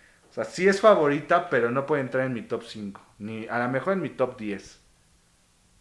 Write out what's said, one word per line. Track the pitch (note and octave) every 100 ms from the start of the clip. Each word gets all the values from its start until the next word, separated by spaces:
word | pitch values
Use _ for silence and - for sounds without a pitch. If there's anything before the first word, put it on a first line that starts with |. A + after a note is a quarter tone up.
| _ _ _
o |
sea, | -
sí | A2 - F#3+
es | F#3+
favorita, | A3 F#3 D3 D3 C#3 F3 E3+
pero | B2+ A#2
no | C3 C#3
puede | D3
entrar | C3 C3 C3
en |
mi | A#2
top | G2+ A#2
cinco, | - A2 G2+ G2 - -
ni | G#2 A2 A2
a | A#2+
lo | B2
mejor | C3 F3+
en | F#3+
mi | D3
top | - B2+ A2+
diez. | G#2+ F#2+ - - _ _ _ _ _ _ _ _ _ _